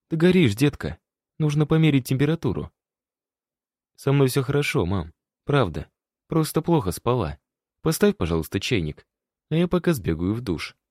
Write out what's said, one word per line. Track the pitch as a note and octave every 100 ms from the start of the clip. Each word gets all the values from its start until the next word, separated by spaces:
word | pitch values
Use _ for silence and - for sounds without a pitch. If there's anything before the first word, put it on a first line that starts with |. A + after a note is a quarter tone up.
| -
«Ты | D#3+
горишь, | F3 F#3 C3+ G#2
детка. | C#3+ - D2 - _ _ _ -
Нужно | D3+ D3 D3+
померить | D#3+ D#3+ C#3 -
температуру». | C3 D3 E3 B2 D2+ D2+ _ _ _ _ _ _ _ _ _ _ _ _ _
«Со | -
мной | C#3+ C3
всё | C#3
хорошо, | B2+ C#3+ D3 C#3 F2
мам. | G2+ D#2+ - _ _
Правда. | - C#3+ G2 D2+ - _ _ _ -
Просто | D#3+ D#3 E3
плохо | D#3 E3 F#2
спала. | - - B2 D#2+ C#2+ _ _ _ _
Поставь, | D#3 D#3+ G#3 G3+
пожалуйста, | D#2+ E2 D#2 G2
чайник, | - A2 D#2 - _ _ _ _ -
а | D#3
я | F3
пока | F3+ F3
сбегаю | C#3+ E2+ D#2+ F2+
в | A2
душ». | B2 D#2 - - _